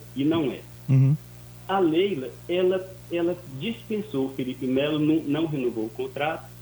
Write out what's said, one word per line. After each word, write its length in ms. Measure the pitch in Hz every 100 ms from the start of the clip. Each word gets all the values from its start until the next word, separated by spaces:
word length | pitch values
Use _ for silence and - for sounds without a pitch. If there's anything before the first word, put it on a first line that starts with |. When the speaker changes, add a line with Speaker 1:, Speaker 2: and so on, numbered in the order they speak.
| -
Speaker 1:
e 100 | 127
não 260 | 143 165 139
é. 80 | 92 - - -
Speaker 2:
Uhum. 280 | 135 135 156 - - - - -
Speaker 1:
A 100 | 190
Leila, 500 | 175 160 202 165 127 - -
ela, 400 | 175 185 190 185 - -
ela 240 | 170 170 175 - 135
dispensou 640 | 185 233 - 214 - 139 135
o 40 |
Felipe 320 | - 127 123 131
Melo, 320 | 131 143 151
não, 160 | 151 160
não 220 | 143 143 160
renovou 400 | 147 120 110 110
o 40 |
contrato, 580 | - 131 - 147 165 - -